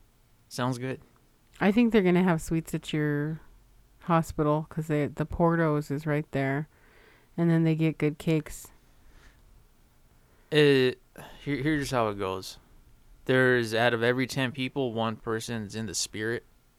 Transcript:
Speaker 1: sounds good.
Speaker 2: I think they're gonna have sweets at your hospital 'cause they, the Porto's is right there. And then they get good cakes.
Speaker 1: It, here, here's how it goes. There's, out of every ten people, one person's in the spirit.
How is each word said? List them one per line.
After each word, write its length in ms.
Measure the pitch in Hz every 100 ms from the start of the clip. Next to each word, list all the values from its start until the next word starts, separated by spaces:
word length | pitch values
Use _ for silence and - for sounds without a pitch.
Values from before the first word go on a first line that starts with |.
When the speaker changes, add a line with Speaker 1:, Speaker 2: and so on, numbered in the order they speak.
| _ _ _ _ _
Speaker 1:
sounds 300 | - 123 123
good. 240 | 131 131 - _ _ _ _ -
Speaker 2:
I 120 | 196
think 200 | 208 233
they're 80 | 220
gonna 220 | 185 175
have 180 | 180 165
sweets 320 | - 165 160
at 180 | 165 -
your 460 | 156 151 147 147 160 - - _ _ _ _
hospital 600 | - 165 160 - 151 151 156
'cause 180 | - 156
they, 200 | 147 143
the 180 | 147 151
Porto's 640 | - 170 170 160 147 147
is 140 | 139 156
right 240 | 147 151
there. 360 | 135 135 139 156 _ _ - - _ _ -
And 120 | 170
then 140 | 165
they 120 | 160 160
get 220 | 160 147
good 200 | 151 151
cakes. 500 | - 156 - - - - _ _ - - - - - - - _ _ _ _ _ _ _ -
Speaker 1:
It, 480 | 151 147 135 127 - _ - - -
here, 140 | - 139
here's 340 | 143 151 131
how 160 | 131 110
it 100 | 104
goes. 400 | 95 95 95 - _ - - - _ - -
There's, 480 | 131 127 123 117
out 200 | 110 120
of 100 | 117
every 240 | 117 123 127
ten 240 | - 131
people, 420 | 113 127 143 131
one 220 | 113 113 110
person's 600 | - 110 110 117 101 110
in 100 | 110
the 100 | -
spirit. 500 | - 104 110 117 - _ _